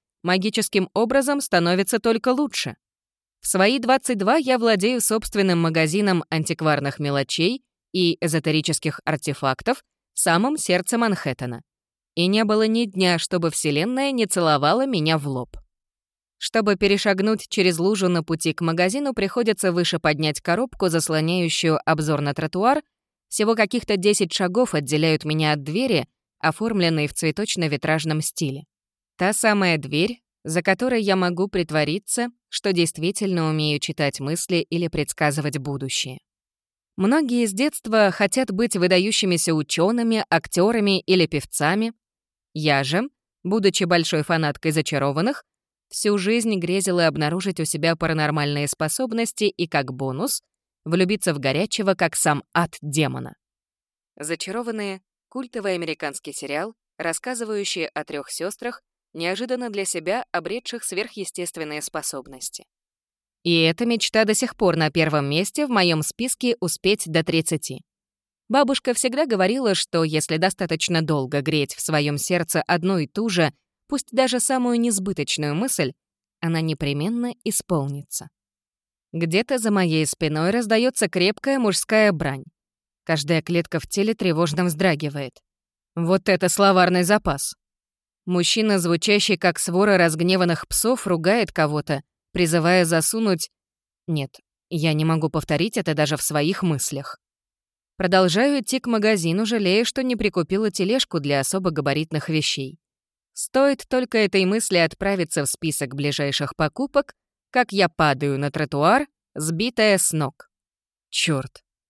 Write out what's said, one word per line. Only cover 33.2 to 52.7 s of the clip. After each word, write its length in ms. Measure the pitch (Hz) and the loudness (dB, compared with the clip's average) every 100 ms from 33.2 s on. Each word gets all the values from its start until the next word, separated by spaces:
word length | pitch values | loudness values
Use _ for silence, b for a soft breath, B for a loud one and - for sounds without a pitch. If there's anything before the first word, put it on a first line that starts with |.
| 196 175 160 | -2 0 0
умею 300 | 156 151 147 | 0 0 -2
читать 400 | - - 143 - | -4 -2 -2 -2
мысли 380 | 139 170 - 175 | -6 -6 -2 -2
или 300 | - 170 170 | 0 -2 -2
предсказывать 720 | 165 143 - 151 143 147 147 | -2 -4 -2 -2 0 -4 -4
будущее. 640 | 135 139 131 - 127 143 _ _ _ _ _ _ _ - | -6 -6 -6 -6 -6 -12 _ _ _ _ _ _ _ -2
Многие 520 | 196 294 277 240 226 | 2 2 2 0 0
с 60 | |
детства 580 | 196 277 - - 220 202 | 0 -2 -2 0 2 4
хотят 400 | - 196 262 262 | 2 0 0 -2
быть 240 | 190 240 196 | 0 0 2
выдающимися 800 | 180 185 196 - 196 170 - | 2 4 2 0 0 0 0
учеными, 720 | 156 147 - 180 240 233 220 - | 0 0 0 2 2 0 0 2
актерами 720 | 165 - - 196 233 202 190 | 0 2 2 4 4 2 2
или 260 | - 185 160 | 2 2 2
певцами. 680 | 151 - - 147 196 226 233 _ _ _ _ _ | 0 -4 -2 0 0 -2 -6 _ _ _ _ _
Я 300 | 156 151 139 | -2 2 2
же, 260 | 135 175 269 - _ _ | 2 -2 -2 -8 _ _
будучи 420 | 180 214 190 - 180 | -2 2 2 2 2
большой 360 | 175 165 156 | 2 2 0
фанаткой 500 | 147 165 151 - 160 | 0 0 0 -2 -2
"Зачарованных", 720 | 156 147 143 139 143 208 285 - _ _ _ _ | 0 0 0 0 0 -2 -4 -10 _ _ _ _
всю 280 | - 214 208 | -4 0 0
жизнь 360 | 185 233 226 196 | 2 0 0 -2
грезила 480 | 170 190 185 175 165 | 0 0 0 2 2
обнаружить 520 | 147 151 175 190 170 | 2 -2 -2 -4 -4
у 60 | 156 | -4
себя 300 | 156 165 165 | -2 0 0
паранормальные 720 | 165 156 151 151 143 147 143 | 0 0 0 0 -2 -2 -4
способности 800 | - 156 - 254 226 226 - 214 | -2 -4 -2 -2 -2 -4 0 -2
и, 220 | - 170 | 0 -2
как 240 | 151 131 | -2 -2
бонус, 520 | 131 135 131 269 - - _ _ _ - | -4 -6 -4 -4 -4 -8 _ _ _ -2
влюбиться 480 | 170 180 208 - | 2 2 0 -2
в 60 | 143 | -2
горячего, 560 | 139 139 214 - 196 190 | 0 0 -2 0 0 0
как 200 | 165 - | 0 0
сам 280 | 170 147 - | 0 0 -2
ад 240 | 170 170 | -2 -2